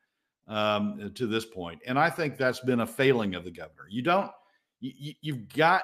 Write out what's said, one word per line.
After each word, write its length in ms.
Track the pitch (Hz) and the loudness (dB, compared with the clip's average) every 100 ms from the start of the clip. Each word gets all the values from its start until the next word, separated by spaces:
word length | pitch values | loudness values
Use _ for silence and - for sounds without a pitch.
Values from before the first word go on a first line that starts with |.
| _ _ _ _ - | _ _ _ _ -6
um, 640 | 107 107 104 104 104 104 - | 0 2 2 0 -4 -10 -4
to 100 | 117 | -2
this 200 | 110 110 | -2 -4
point. 360 | 92 85 85 127 | -10 -10 -10 -4
And 100 | 131 | 0
I 120 | 165 | 2
think 280 | 165 151 139 | 0 -4 0
that's 220 | 127 117 | 0 0
been 220 | 123 120 | 0 0
a 60 | 113 | 0
failing 460 | - 139 120 101 | 2 4 4 2
of 120 | 90 87 | -4 -8
the 60 | |
governor. 360 | 85 80 - 71 | -14 -16 -18 -10
You 140 | 113 | -4
don't, 260 | 156 185 - - _ _ _ _ | 2 2 0 -8 _ _ _ _
you, 120 | 131 - | -14 -12
you, 160 | 143 - | -14 -10
you've 320 | 156 127 98 | -8 -8 -6
got, 300 | 135 160 185 | 2 4 4